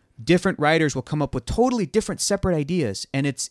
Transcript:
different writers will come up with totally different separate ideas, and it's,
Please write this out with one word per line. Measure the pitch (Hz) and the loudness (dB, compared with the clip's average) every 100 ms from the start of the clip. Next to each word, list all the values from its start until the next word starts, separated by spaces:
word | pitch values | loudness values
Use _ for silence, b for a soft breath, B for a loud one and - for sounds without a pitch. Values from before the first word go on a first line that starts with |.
| b - | b -8
different | 110 175 190 160 | 2 2 2 2
writers | 147 165 151 | 2 4 2
will | 131 | -2
come | - 151 | -4 -4
up | 143 | -2
with | 127 | -4
totally | - - 254 240 | -2 2 2 2
different | 156 220 208 - | 0 -2 -2 -4
separate | - 196 190 | -2 0 0
ideas, | 160 143 180 117 98 - | 0 0 0 -2 -4 -6
and | 139 | -2
it's, | 143 131 - | -2 -4 -4